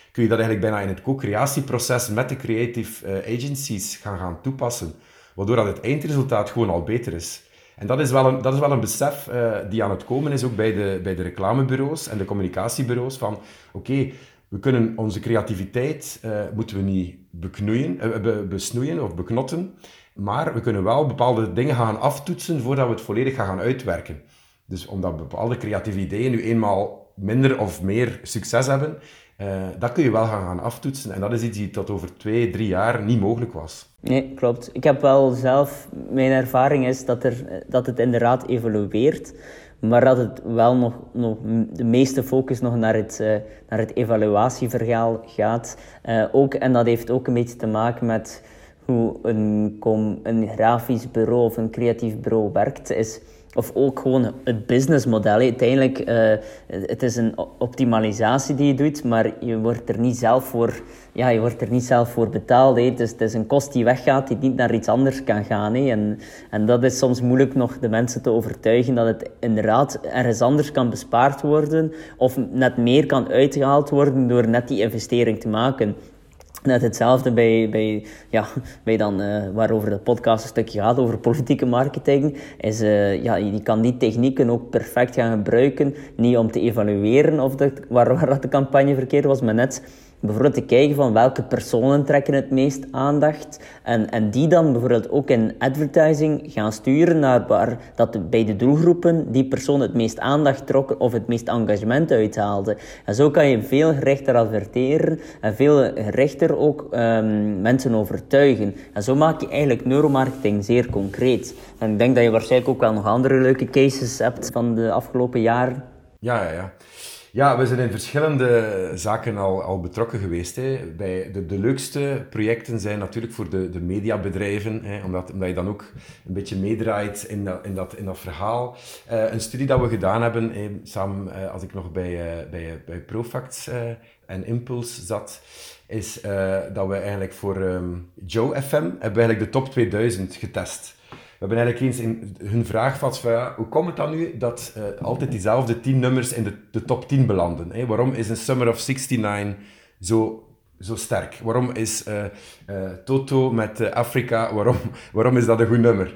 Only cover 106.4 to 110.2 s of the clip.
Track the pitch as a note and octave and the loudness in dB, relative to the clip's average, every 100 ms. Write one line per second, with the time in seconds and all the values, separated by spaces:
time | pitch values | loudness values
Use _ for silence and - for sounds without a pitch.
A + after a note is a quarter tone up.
106.4 | E3 E3 D3+ D3 - A#2+ A#2 A2+ A2 G#2 | 2 4 2 0 -4 0 2 2 2 0
107.4 | G#2 G2+ G#2 C3 C3+ A2+ G2+ - - C#3 | 0 0 2 2 2 0 0 -4 2 6
108.4 | C#3+ A2 G#2 - - - G#2 C3+ D#3 D#3 | 6 4 0 -6 -10 -6 0 4 4 2
109.4 | - - D3 A#2+ B2 C3+ D#3 C#3 | -2 0 0 0 2 2 4 2